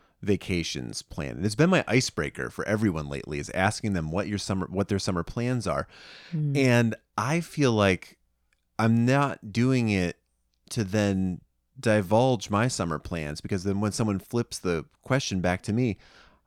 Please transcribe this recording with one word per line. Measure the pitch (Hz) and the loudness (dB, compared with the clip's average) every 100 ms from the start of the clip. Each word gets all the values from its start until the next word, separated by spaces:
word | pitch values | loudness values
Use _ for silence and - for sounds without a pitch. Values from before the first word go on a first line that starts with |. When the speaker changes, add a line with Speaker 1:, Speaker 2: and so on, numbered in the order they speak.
| _ _ | _ _
Speaker 1:
vacations | 101 95 - 90 80 71 58 - | -2 -2 -2 -4 -4 -6 -8 -10
planned. | - - 69 58 | -12 -10 -8 -4
And | 101 | -2
it's | |
been | 107 170 | 2 4
my | 175 - | 4 2
icebreaker | 123 - - 73 - 62 | 2 0 -2 -6 -6 -8
for | - - | -6 -2
everyone | 107 107 80 71 | 0 2 0 -4
lately, | 69 - 73 | -6 -6 -8
is | 71 | -6
asking | - 95 - 107 | 0 0 0 -2
them | 92 78 | -2 -2
what | 87 90 | -4 -2
your | 101 | -4
summer, | - 95 90 | -4 -4 -4
what | 92 101 | -4 -2
their | 98 | -2
summer | - 90 | -2 -2
plans | 82 - 120 127 95 | -4 -4 -4 -2 -2
are. | 69 - - - - - | -4 -4 -12 -20 -20 -8
Speaker 2:
Mm. | 160 147 139 | -4 -2 2
Speaker 1:
And | 131 120 117 107 _ - | 4 6 4 0 _ -4
I | 117 165 | -2 -2
feel | 160 - 135 | -2 2 4
like | 110 98 90 - - _ _ _ _ _ - | 6 4 4 -2 -20 _ _ _ _ _ 0
I'm | 113 117 120 | 4 4 4
not | 135 139 - 107 | 4 2 -2 -6
doing | 98 123 131 113 | 0 2 2 2
it | 98 87 - _ _ _ _ - | 2 0 -2 _ _ _ _ -8
to | - | -4
then | 98 107 101 95 95 85 - _ _ - | -2 2 2 2 0 -4 -10 _ _ -4
divulge | 117 107 90 107 131 117 - | 2 2 4 4 4 2 0
my | 104 123 | 0 0
summer | - 87 76 | 0 -2 -4
plans, | - 85 76 73 | -6 -6 -6 -8
because | - 98 | -6 -4
then | 98 98 | -2 -2
when | 107 | -2
someone | 98 110 98 | 0 -2 -2
flips | - 120 117 - | -2 -4 -4 -4
the | 90 82 73 _ | -2 -2 -4 _
question | - 131 - 95 | -2 -2 0 -2
back | 87 90 | 0 -2
to | - | -2
me, | 110 127 92 - - - _ | 0 0 -2 -10 -20 -20 _